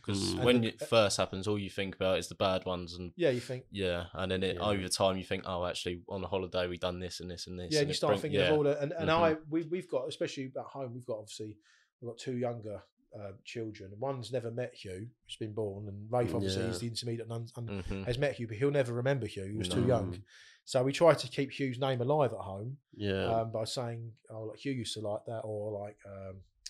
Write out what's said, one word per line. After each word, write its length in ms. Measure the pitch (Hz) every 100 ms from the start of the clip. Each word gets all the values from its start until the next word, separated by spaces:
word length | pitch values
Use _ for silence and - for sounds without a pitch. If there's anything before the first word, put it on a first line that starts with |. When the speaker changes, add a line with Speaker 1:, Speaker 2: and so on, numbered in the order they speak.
Speaker 1:
'cause 340 | - 98 95
Speaker 2:
Mm. 80 | 92
Speaker 1:
when 120 | 123 123
Speaker 3:
And 80 |
the 40 | 110
Speaker 1:
it 120 | -
first 380 | - 117 101 -
happens, 280 | 92 95 98
all 120 | 104
you 100 | 95
think 260 | - 95
about 240 | - 95 87
is 100 | 85
the 60 |
bad 300 | 85 98 92
ones, 300 | 92 90 85
and 180 | 90 90 180
Speaker 3:
Yeah, 120 | 160
you 120 | 123
think 260 | 120 127 -
Speaker 1:
yeah, 360 | 98 92 87 87
and 180 | 80 92
then 100 | 92
it, 140 | 95 90
Speaker 2:
Yeah. 60 |
Speaker 1:
over 260 | 104 101 92
time 300 | - 98 95
you 60 |
think, 180 | 90 95 -
"Oh, 200 | 90 87
actually, 340 | - 90 87 -
on 160 | 98
a 20 | 90
holiday 400 | 98 90 92 90
we 120 | 87
done 220 | 90 90
this 200 | 90 -
and 100 | 87
this 160 | 85 -
and 120 | 90
this," 100 | 90
Speaker 3:
Yeah, 100 | 151
Speaker 1:
and 20 |
Speaker 3:
and 60 | 143
you 20 |
Speaker 1:
it 40 | 151
Speaker 3:
start 160 | 160
Speaker 1:
bring-, 80 | -
Speaker 3:
thinking 180 | 156 -
Speaker 1:
yeah. 60 | 180
Speaker 3:
of 80 | 151
all 60 |
the, 180 | 143 147
and, 120 | 143
and 180 | 170 156
Speaker 1:
Mm-hmm. 120 | 165
Speaker 3:
I, 140 | 165 156 151
we, 140 | 160
we've 260 | 151 185 180
got, 180 | 135 151
especially 420 | - 170 - 131 131
at 80 |
home, 300 | 113 139 127
we've 100 | 123
got, 140 | 123 110
obviously, 400 | 104 - 110 107 _ _ _ -
we've 80 | 117
got 80 | 113
two 220 | 135 123
younger, 440 | 120 120 107 98 - _ _
uh, 180 | 110 101 98
children. 480 | - 120 110 104 95 104
One's 340 | 135 135 110
never 180 | 127 113
met 240 | 117 123
Hugh, 360 | - 98 92 120 _ -
who's 100 | -
been 160 | 110
born, 340 | 107 104 98 104
and 220 | 101 107
Rafe 240 | 123 120
obviously 280 | 117 98 95
Speaker 2:
Yeah. 80 | 92
Speaker 3:
is 80 | 110
the 60 | 120
intermediate 380 | 107 120 117 110
and 40 |
un-, 160 | 117 113 -
un-, 120 | 117 98
Speaker 1:
Mm-hmm. 200 | - 98
Speaker 3:
has 120 | 98 123
met 200 | 147 123
Hugh, 100 | 113
but 80 | 107
he'll 140 | 143
never 240 | 143 120
remember 320 | 120 131 139 107
Hugh. 180 | 101
He 140 | 95 107
was 100 | -
too 140 | -
Speaker 1:
No. 40 | 120
Speaker 3:
young. 240 | 117 92
Speaker 2:
Mm. 80 | 87 - - - -
Speaker 3:
So 180 | - 131
we 100 | 131
try 220 | 135 170
to 140 | 143 127
keep 220 | - 139
Hugh's 280 | - 135 120
name 220 | 135 123
alive 300 | 123 151 127
at 60 | 104
home, 380 | 95 98 117 143 _
Speaker 2:
Yeah. 300 | - 101 95 95
Speaker 3:
um, 160 | 113 113
by 120 | 113
saying, 480 | 110 - 117 117 117 110 -
"Oh, 140 | 110
like, 140 | 110 113
Hugh 140 | 139
used 180 | 131 104
to 60 | 107
like 240 | 107 107 -
that," 140 | 113
or 380 | 110 104 107 101
like, 160 | 104 - 101
um, 360 | 98 95 98 - _